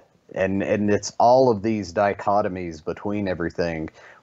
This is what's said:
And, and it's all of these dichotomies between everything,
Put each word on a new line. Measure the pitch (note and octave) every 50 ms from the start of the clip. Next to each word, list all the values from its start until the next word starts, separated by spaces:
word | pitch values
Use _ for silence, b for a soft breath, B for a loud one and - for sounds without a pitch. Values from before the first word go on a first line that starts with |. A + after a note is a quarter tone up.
| _ _ _ _ _ _ -
And, | - F#2+ F#2+ F#2+ G2 G2
and | - G#2+ G#2 G#2 G#2
it's | G#2 G2+ - - - -
all | G#2+ A#2 B2 C3 C3+ B2+
of | A#2 G2+
these | F#2+ A2+ A2+ G#2+ G2 E2+ E2+
dichotomies | G#2+ G2+ G2+ F#2+ F#2+ - G#2+ G2+ G#2 G#2 G2+ F2+ F#2 F2+ E2+ D#2+ D2+ -
between | - D#2+ - - G#2 G#2 G#2 G#2 F#2+
everything, | F2+ D#2+ E2+ E2 - - F2 E2+ E2 D#2+ D#2+ D#2 B B B B B B